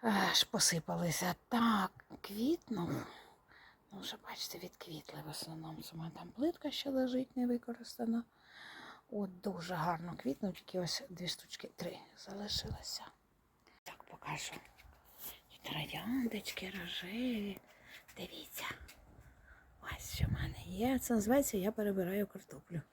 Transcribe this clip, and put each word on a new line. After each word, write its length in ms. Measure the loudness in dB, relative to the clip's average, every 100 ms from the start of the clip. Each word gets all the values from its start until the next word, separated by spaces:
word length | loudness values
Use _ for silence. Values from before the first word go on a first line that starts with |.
аж 440 | 6 6 6 6
посипалися. 880 | 4 6 6 6 2 0 2 2 2 0 _
Так, 560 | 6 6 6 4 -2 -18 -14
квітнув. 680 | -10 0 2 2 0 -2 0 0 -4 -12 -20 -20 _ -20 -20 -20 _
Ну, 80 | -10
вже, 160 | -8 -8 -10
бачите, 300 | -6 -6 -6
відквітли 640 | -10 -12 -10 -10 -8 -10 -8
в 40 |
основному. 520 | -6 -6 -8 -8 -8
Сама 280 | -8 -6 -6 -6
там 100 | -12 0
плитка 340 | 0 0 -4
ще 200 | -4 0
лежить, 460 | 2 2 2 0 0
не 100 | 2
використана. 800 | 2 0 -8 -8 -4 2 2 0 _ -20 -18 -16 -14 -16 -18 _
От, 300 | -2 -2 -2
дуже 340 | -4 -4 -2
гарно 400 | 0 2 2 0 -4
квітнуть, 380 | -2 0 -2
тільки 240 | -4 -4 -2
ось 220 | 0 -2 -4
дві 200 | -6 -4
штучки, 420 | -4 -8 -12 -12 -6
три 220 | -6 -6 -14 -18
залишилося. 840 | -12 -8 -2 -2 -2 -6 -6 -8 -8 -18 _ _ _ _ -20 -16
Так, 200 | -14 -14
покажу. 500 | -16 -12 -6 -4 -4 -10 -14 -20 -20 -20 -20 -14 -12 -12 -18
І 180 | -12 -4
трояндочки 1040 | -2 -2 -4 0 2 2 0 -4 -6 -6 -6
рожеві. 760 | -4 -4 -4 0 2 2 0 -4 -12 -20 -20 -20 -18 -12
Дивіться. 480 | -10 -10 -10 -6 -6 -6 -12 -18 -20 -20 -20 -20 -20 -20 -20 -16
Ось 320 | -8 -8 -6
що 100 | 0
в 80 | 0
мене 240 | 2 -2 -4 -8
є. 320 | 0 4 4
Це 160 | 4
називається 420 | 2 8 6 6 4
«Я 160 | 2
перебираю 540 | 2 2 2 2 2 0
картоплю». 540 | -4 -12 -14 -6 -6 -6